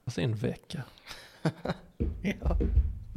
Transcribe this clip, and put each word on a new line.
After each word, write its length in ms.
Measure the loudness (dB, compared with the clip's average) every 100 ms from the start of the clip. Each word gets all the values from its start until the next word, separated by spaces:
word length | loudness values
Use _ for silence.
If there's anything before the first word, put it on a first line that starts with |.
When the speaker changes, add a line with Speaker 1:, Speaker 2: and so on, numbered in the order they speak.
Speaker 1:
på 60 | -6
sin 240 | 0 0
vecka. 480 | 2 -2 -4 -8 -10 -10 -14 -16 -16 -16 -2
Speaker 2:
<laughs> 100 | -2 -2 -4 -6 -8 -4 -2 0
Ja. 340 | -2 0 2 2 4 4 4 0 -8